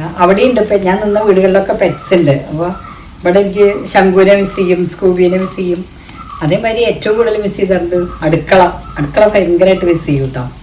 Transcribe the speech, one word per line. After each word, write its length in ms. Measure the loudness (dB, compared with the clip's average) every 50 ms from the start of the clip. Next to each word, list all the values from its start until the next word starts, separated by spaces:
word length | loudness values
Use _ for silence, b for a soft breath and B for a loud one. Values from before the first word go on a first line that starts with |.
| -8 -8 -2 0 2
അവിടെയുണ്ട് 380 | 2 4 4 2 2 2 0 0
ഇപ്പം 220 | 0 0 0 0 0
ഞാൻ 100 | 0 0 0
നിന്ന 180 | 0 0 0 2 2
വീടുകളിലൊക്കെ 480 | 2 4 4 4 2 2 0 0 -2 0
പെറ്റ്സ് 320 | 0 -2 -2 -4 -2 0 0 2
ഉണ്ട്. 160 | 2 2 0 0 -2 -6
അപ്പൊ 160 | -6 -6 -6 -6 -6 -8 B B B B B B B -4
ഇവിടെ 200 | -2 0 2 2 2
എനിക്ക് 220 | 2 2 2 2 2 2 0 -6 -2 0
ശങ്കുവിനെ 420 | 2 2 4 4 4 4 6 4 4
മിസ് 140 | 2 -2 -2 -2
ചെയ്യും, 220 | 0 0 0 0 0 -4 -4
സ്കൂബീനെ 460 | -2 0 0 2 2 2 2 2 0 -2
മിസ് 140 | -4 -6 -6
ചെയ്യും. 240 | -4 -4 -4 -6 -6 -12 B B B B B B B B B -6 -2
അതേമാതിരി 380 | -2 0 0 0 -2 -2 0 0 0
ഏറ്റവും 220 | -2 -2 -2 -2 0 2
കൂടുതൽ 180 | 2 0 0 -2 -2
മിസ് 140 | -4 -4 -4
ചെയ്തിരുന്നത് 420 | -2 0 0 0 0 -2 -2 -2 -2 -4 -8 -6 -2
അടുക്കള. 360 | 0 0 0 0 2 4 4 4 4 0 -4 -12 -12 -8 -6
അടുക്കള 260 | -6 -2 2 2 2 4 4
ഭയങ്കരമായിട്ട് 520 | 2 2 2 2 2 4 4 2 2 2 0
മിസ് 160 | 0 0 0 -2
ചെയ്യും 180 | -2 -2 -2 -4
കേട്ടോ. 160 | -6 -8 -10 -10 -12 -16